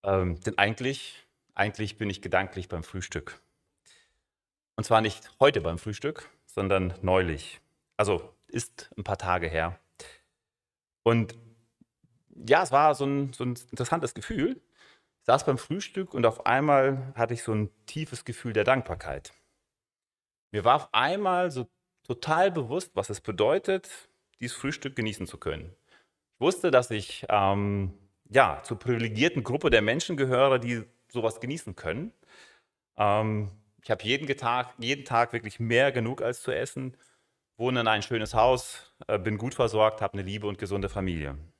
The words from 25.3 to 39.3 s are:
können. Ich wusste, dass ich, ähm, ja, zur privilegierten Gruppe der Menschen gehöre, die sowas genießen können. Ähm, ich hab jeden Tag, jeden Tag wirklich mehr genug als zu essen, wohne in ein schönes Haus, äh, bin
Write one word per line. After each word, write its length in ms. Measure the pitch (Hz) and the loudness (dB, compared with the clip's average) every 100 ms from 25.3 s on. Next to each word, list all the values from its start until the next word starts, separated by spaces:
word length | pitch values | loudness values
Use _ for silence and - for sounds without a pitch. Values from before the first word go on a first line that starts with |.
| - | -6
können. 400 | - 71 85 - _ _ _ _ _ | -6 -6 -10 -18 _ _ _ _ _
Ich 60 | _ | _
wusste, 300 | 143 185 175 | 0 2 4
dass 200 | 131 123 | 4 4
ich, 360 | 107 101 - - | -6 -6 -12 0
ähm, 640 | 104 98 101 101 101 95 - _ _ _ | 2 4 2 0 -2 -4 -8 _ _ _
ja, 320 | 117 110 71 | 4 4 2
zur 140 | - 110 | -8 -6
privilegierten 680 | 123 117 113 107 160 151 | -2 -2 -2 2 2 2
Gruppe 260 | 117 139 156 | -4 -2 4
der 120 | 117 | 4
Menschen 340 | 104 131 - 156 | 4 0 -2 -2
gehöre, 420 | 131 123 135 131 | 2 4 4 4
die 240 | 120 120 104 _ _ | 0 -6 -8 _ _
sowas 320 | 120 110 110 | -2 -2 -2
genießen 360 | 123 160 - 90 | -8 -8 -10 -8
können. 360 | 82 104 214 _ _ - - _ _ _ _ - | -6 -6 -8 _ _ -20 -20 _ _ _ _ 0
Ähm, 540 | 104 104 110 107 104 - _ _ | 2 2 0 -2 -4 -10 _ _
ich 80 | - | -6
hab 120 | 110 | -4
jeden 240 | 107 143 151 135 | 0 -2 -2 -4
Tag, 380 | 123 123 123 - | -2 -2 -4 -8
jeden 260 | 117 143 | -4 -4
Tag 280 | 127 117 120 | 0 2 2
wirklich 280 | 117 110 - | -2 -8 -6
mehr 320 | 113 117 139 | 2 4 4
genug 280 | 127 113 131 | 2 -4 -4
als 200 | 113 123 | -4 -4
zu 80 | - | -4
essen, 460 | 131 131 - 131 127 _ _ _ _ _ - | -4 -4 -8 -10 -12 _ _ _ _ _ -4
wohne 240 | 123 127 | -2 2
in 80 | 113 | 2
ein 140 | 107 | 0
schönes 320 | - 117 107 | 0 -4 0
Haus, 600 | 113 117 127 - - - _ - | 4 4 4 -2 -16 -20 _ -4
äh, 120 | 107 | -2
bin 180 | 92 | 0